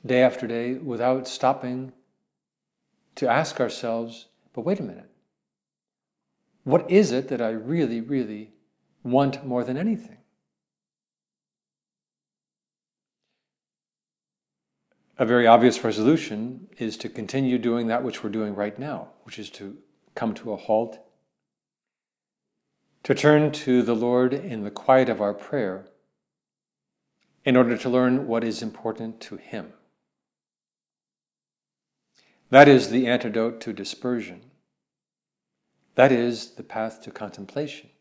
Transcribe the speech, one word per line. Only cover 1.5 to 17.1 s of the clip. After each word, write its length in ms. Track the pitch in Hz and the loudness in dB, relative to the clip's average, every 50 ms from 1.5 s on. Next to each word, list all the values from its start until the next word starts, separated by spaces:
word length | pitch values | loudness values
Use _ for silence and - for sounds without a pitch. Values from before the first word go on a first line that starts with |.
| 135 - - 127 127 127 131 131 - _ _ _ _ _ _ _ _ _ _ _ _ _ _ _ _ _ _ _ _ _ _ _ _ | 0 -2 -6 -10 -8 -10 -10 -14 -18 _ _ _ _ _ _ _ _ _ _ _ _ _ _ _ _ _ _ _ _ _ _ _ _
to 120 | - 139 123 | -4 0 2
ask 320 | 117 139 160 - - - | 2 2 0 -2 -2 -4
ourselves, 680 | 127 110 - - - 117 113 113 117 117 117 - - _ _ _ _ _ | -4 -4 -4 -6 -6 -4 -4 -4 -6 -8 -12 -18 -20 _ _ _ _ _
"But 100 | _ 123 | _ -6
wait 180 | 113 165 202 196 | -4 -4 -4 -4
a 40 | 147 | -6
minute, 260 | 98 - - - _ _ _ _ _ _ _ _ _ _ _ _ _ _ _ _ _ _ _ _ _ _ _ _ _ _ _ _ _ _ _ _ | -12 -14 -16 -20 _ _ _ _ _ _ _ _ _ _ _ _ _ _ _ _ _ _ _ _ _ _ _ _ _ _ _ _ _ _ _ _
what 260 | 120 139 175 - - | 0 0 0 2 4
is 220 | 180 202 208 143 | 4 4 4 4
it 160 | 120 131 139 - | 0 -2 -2 -4
that 120 | 135 117 | -4 -2
I 100 | 117 110 | -2 -4
really, 500 | 113 110 110 127 160 170 147 113 117 117 | -4 -6 -6 -4 -2 0 0 0 -2 -6
really 520 | 113 123 143 131 120 107 107 104 107 107 _ _ _ _ _ _ _ _ _ _ | -6 -4 -4 -4 -4 -6 -8 -14 -14 -18 _ _ _ _ _ _ _ _ _ _
want 420 | - 120 123 139 139 139 131 - - | -6 0 2 2 2 2 -2 -6 -8
more 200 | 131 123 123 117 | -6 -4 -4 -4
than 120 | 127 127 | -4 -6
anything?" 420 | 143 185 226 214 - - - - _ _ _ _ _ _ _ _ _ _ _ _ _ _ _ _ _ _ _ _ _ _ _ _ _ _ _ _ _ _ _ _ _ _ _ _ _ _ _ _ _ _ _ _ _ _ _ _ _ _ _ _ _ _ _ _ _ _ _ _ _ _ _ _ _ _ _ _ _ _ _ _ _ _ _ _ _ _ _ _ _ _ _ _ _ _ _ _ _ _ _ _ _ _ _ _ _ _ _ _ - | -4 -2 -2 -4 -4 -6 -16 -20 _ _ _ _ _ _ _ _ _ _ _ _ _ _ _ _ _ _ _ _ _ _ _ _ _ _ _ _ _ _ _ _ _ _ _ _ _ _ _ _ _ _ _ _ _ _ _ _ _ _ _ _ _ _ _ _ _ _ _ _ _ _ _ _ _ _ _ _ _ _ _ _ _ _ _ _ _ _ _ _ _ _ _ _ _ _ _ _ _ _ _ _ _ _ _ _ _ _ _ _ -2
A 60 | 127 | 0
very 220 | 110 120 123 120 | 2 4 6 8
obvious 360 | 113 117 117 120 127 110 - | 8 8 10 8 4 4 4
resolution 880 | - 113 104 107 110 131 160 160 - - 110 104 113 123 131 131 - - - - | -4 -4 -2 2 2 2 2 2 0 -6 -10 -8 -8 -10 -12 -14 -18 -20 -12 -8
is 180 | 120 110 107 - | -8 -8 -8 -10
to 100 | - | -14
continue 500 | 113 | -12